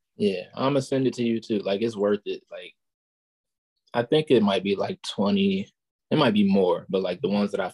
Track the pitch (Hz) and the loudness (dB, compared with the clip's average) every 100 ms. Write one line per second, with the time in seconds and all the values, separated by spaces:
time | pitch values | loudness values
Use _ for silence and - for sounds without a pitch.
0 | _ _ 104 92 - - 131 139 135 135 | _ _ -2 -2 -8 -4 0 0 0 0
1 | 131 117 117 113 - 107 95 101 117 104 | 0 0 -2 -2 -2 -4 -2 -2 -2 0
2 | 101 104 - 92 - 90 90 _ _ _ | 0 0 -2 -10 -10 -18 -18 _ _ _
3 | _ _ _ _ _ _ _ _ _ 117 | _ _ _ _ _ _ _ _ _ -4
4 | - 156 156 127 104 98 98 98 92 92 | 0 0 4 4 4 2 0 -2 -4 -6
5 | - - 101 101 98 95 107 _ _ _ | -10 -2 0 2 2 0 -4 _ _ _
6 | _ 151 135 104 101 98 90 85 - 95 | _ 0 2 4 4 4 2 0 -2 -4
7 | 92 90 - 101 101 98 90 | -2 -4 -2 0 -2 -2 -6